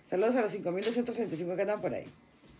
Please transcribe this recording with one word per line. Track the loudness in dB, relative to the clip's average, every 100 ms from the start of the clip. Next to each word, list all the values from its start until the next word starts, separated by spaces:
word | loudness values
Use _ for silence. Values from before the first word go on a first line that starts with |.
| -4
saludos | 2 4 4
a |
los | 2
cinco | 0 -2
mil | 0
doscientos | 0 0 -2 -2
treinta | -2 -2
y |
cinco | -2 0
que |
andan | 0 0
por | -2
ahí. | -4 -8 -16 -20 -20 -20 -20